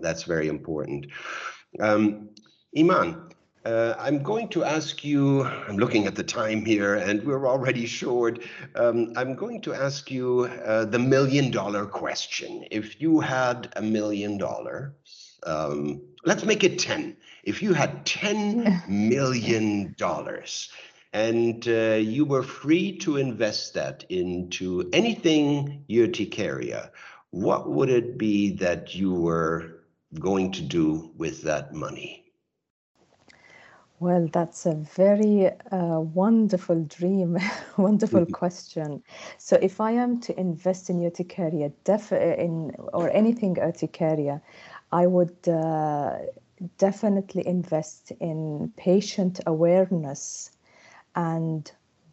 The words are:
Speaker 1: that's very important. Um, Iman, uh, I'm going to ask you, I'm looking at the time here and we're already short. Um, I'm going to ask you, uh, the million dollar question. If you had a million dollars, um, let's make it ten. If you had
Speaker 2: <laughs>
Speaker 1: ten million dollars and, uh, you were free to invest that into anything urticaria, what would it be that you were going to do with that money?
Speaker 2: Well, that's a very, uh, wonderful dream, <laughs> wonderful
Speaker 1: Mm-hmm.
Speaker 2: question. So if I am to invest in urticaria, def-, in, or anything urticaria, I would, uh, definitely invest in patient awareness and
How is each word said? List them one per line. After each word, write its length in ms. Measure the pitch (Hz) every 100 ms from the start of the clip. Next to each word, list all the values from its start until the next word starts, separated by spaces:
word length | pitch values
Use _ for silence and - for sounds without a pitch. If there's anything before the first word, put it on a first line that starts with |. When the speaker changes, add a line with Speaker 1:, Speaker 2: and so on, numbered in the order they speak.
Speaker 1:
that's 220 | 82 82
very 240 | - 82 78
important. 600 | 73 82 78 73 71 69 - - - - - _ -
Um, 480 | 107 107 107 104 - - _ _ _ 139
Iman, 440 | 170 185 165 165 - - _ _ 113
uh, 300 | 113 113 113
I'm 240 | 120 143
going 240 | 143 220 220
to 140 | 170
ask 400 | 139 156 151 -
you, 400 | 147 143 139 139
I'm 320 | 127 - - 98
looking 300 | 120 117 107
at 80 | -
the 80 |
time 400 | - 120 110 107
here 320 | 110 104 101 104
and 260 | 92 104 135
we're 220 | 135 135
already 380 | 135 127 123 117
short. 540 | - 143 120 113 117 - - - -
Um, 360 | 120 117 113 117
I'm 180 | 131 127
going 260 | 220 226
to 100 | 156
ask 360 | 127 139 139 -
you, 360 | 131 127 123 123 - 110
uh, 200 | 110 110
the 140 | 120
million 520 | 131 135 139 139 127
dollar 340 | 113 98 101 101
question. 800 | - 80 - - - - - -
If 300 | 110 104 -
you 180 | 160 156
had 520 | 131 131 127 120 113 -
a 60 |
million 560 | 107 110 107 101 104 101
dollars, 560 | 69 55 58 73 139 - _ - - _ 85
um, 560 | 78 76 73 73 71 - -
let's 220 | - 214 220
make 180 | 208
it 160 | 175 -
ten. 380 | - - - - - -
If 180 | 196 202
you 120 | 208
had 320 | 156 127 - -
Speaker 2:
<laughs> 0 |
Speaker 1:
ten 760 | - 208 214 208 233 226 175 127
million 1080 | 101 107 135 131 131 117 113 107 104 92 -
dollars 720 | 92 - 73 - - - - - - _ _
and, 540 | 104 113 117 117 117 120
uh, 280 | 113 113 110
you 280 | 110 127
were 180 | 143 135
free 560 | - - 139 170 196 185
to 180 | 160 143
invest 560 | 135 107 107 107 -
that 320 | - 67 67 -
into 800 | 90 90 90 90 - 92 90 -
anything 880 | 156 226 214 165 151 143 147 143 - -
urticaria, 960 | 113 110 - 101 - 90 67 60 55 - - - - _
what 380 | 175 190 - -
would 200 | 143 131
it 280 | 123 - -
be 380 | 110 101 101 95
that 400 | 90 82 - 90
you 180 | 95
were 680 | 90 85 82 80 82 82 - _ _ _ 80
going 320 | 90 98 92
to 80 | -
do 500 | 73 85 78 78 - -
with 240 | 80 73
that 320 | 78 73 69
money? 500 | 78 62 - - - _ _ _ _ _ _ _ _ _ _ _ - - - - - _ -
Speaker 2:
Well, 280 | 175 180 160
that's 340 | 170 165 - 180
a 80 |
very, 760 | 156 151 - 196 208 214 208 185 - -
uh, 280 | 185 170 160
wonderful 840 | 160 170 208 226 208 185 - 165 151
dream, 520 | - 180 196 175 165 190 -
<laughs> 200 | - -
wonderful 440 | 196 208 226 185
Speaker 1:
Mm-hmm. 100 | 170
Speaker 2:
question. 720 | - 180 - - 165 151 143 - - - -
So 200 | - 185
if 180 | 190 190
I 120 | 220
am 280 | 240 247 240
to 180 | - -
invest 500 | 185 160 185 185 -
in 140 | 175 170
urticaria, 680 | 170 180 - 165 165 147 -
def-, 280 | - 208 -
in, 600 | 180 170 - 175 165 156 - -
or 160 | - 170
anything 460 | 196 220 233 196 165
urticaria, 800 | 160 170 156 - 160 156 143 147 - - - - -
I 140 | 175 180
would, 400 | 180 175 - 180
uh, 680 | 165 160 156 151 147 127 64 - - _ - 175 -
definitely 680 | 196 196 214 196 196 185 -
invest 640 | 180 165 156 - - - -
in 520 | 170 156 156 151 160 -
patient 600 | 185 190 202 - 185 185 170
awareness 1040 | 160 170 185 190 175 143 143 - - - _ _ _ - - _ 170
and 560 | 170 165 160 160 - - _ _ _